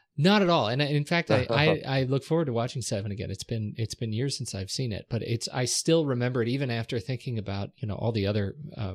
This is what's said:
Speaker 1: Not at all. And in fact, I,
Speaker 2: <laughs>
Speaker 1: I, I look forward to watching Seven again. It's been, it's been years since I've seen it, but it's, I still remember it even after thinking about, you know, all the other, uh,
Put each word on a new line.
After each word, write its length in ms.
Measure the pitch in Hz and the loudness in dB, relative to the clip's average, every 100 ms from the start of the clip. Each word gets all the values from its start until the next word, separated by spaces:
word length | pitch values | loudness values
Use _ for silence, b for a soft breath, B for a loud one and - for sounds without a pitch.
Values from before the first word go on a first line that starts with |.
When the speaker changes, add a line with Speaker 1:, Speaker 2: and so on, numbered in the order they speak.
| _ - | _ 2
Speaker 1:
Not 260 | 165 208 | 4 6
at 80 | 180 | 6
all. 180 | 165 107 | 4 4
And 120 | 127 | 2
in 220 | 147 147 | 2 0
fact, 260 | 143 175 165 | 2 0 2
I, 160 | 110 101 | 2 4
Speaker 2:
<laughs> 40 | |
Speaker 1:
I, 320 | 113 156 156 - 135 | 4 4 4 0 0
I 20 | |
look 180 | 127 135 | 2 0
forward 220 | - 160 | 2 0
to 80 | 147 | 0
watching 300 | 117 120 131 | 0 -2 -4
Seven 280 | 107 104 104 | -4 -2 -2
again. 200 | 98 - | -6 -6
It's 120 | 98 | -8
been, 300 | - 113 107 98 | -4 -4 -4 -4
it's 180 | 113 | -6
been 180 | - 113 | -4 -4
years 240 | 110 139 - | -2 -2 -4
since 180 | 120 | -6
I've 160 | 98 98 | -6 -6
seen 220 | - 127 | -4 -4
it, 140 | 92 - | -4 -4
but 120 | 113 | -4
it's, 260 | 98 117 - | -2 -4 -4
I 120 | 135 | -2
still 400 | 123 - - 165 147 | 0 0 4 4 4
remember 360 | 123 123 127 | 2 0 2
it 60 | 113 | 0
even 220 | 135 135 | 0 0
after 300 | 117 113 120 | -2 -2 -4
thinking 380 | - 123 - 113 | -4 -6 -4 -4
about, 320 | 101 98 101 - | -4 -4 -6 -6
you 100 | 110 | -6
know, 60 | |
all 180 | - 113 | -2 0
the 140 | 110 98 | 0 2
other, 280 | 107 98 147 147 - | 2 -2 -4 -12 -8
uh, 180 | 98 | -8